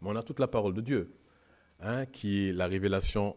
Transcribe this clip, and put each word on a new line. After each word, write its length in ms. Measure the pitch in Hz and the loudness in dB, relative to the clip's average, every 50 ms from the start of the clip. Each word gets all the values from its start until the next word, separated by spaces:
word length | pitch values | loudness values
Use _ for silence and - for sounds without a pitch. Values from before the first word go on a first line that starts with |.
mais 100 | 85 98 | -6 -4
on 60 | 104 | -4
a 60 | 113 117 | -4 -4
toute 160 | - 147 - | -6 -2 0
la 80 | 131 | 0
parole 280 | 123 - 113 104 101 90 | 2 2 2 2 2 0
de 60 | 104 | -2
Dieu, 320 | 113 127 143 110 87 - - - _ _ _ _ _ _ _ _ _ _ _ - | -2 0 0 0 -2 -4 -8 -18 _ _ _ _ _ _ _ _ _ _ _ -10
hein, 260 | 87 104 120 131 135 | -6 -4 -4 -4 -4
qui 420 | 131 135 - - 104 101 101 98 95 | -6 -8 -6 -2 0 2 2 2 2
est 40 | 90 | 2
la 140 | 90 90 90 | 0 0 0
révélation 680 | 95 95 95 101 98 98 - - - 107 101 101 - | 0 0 2 2 2 2 2 0 0 0 0 0 -2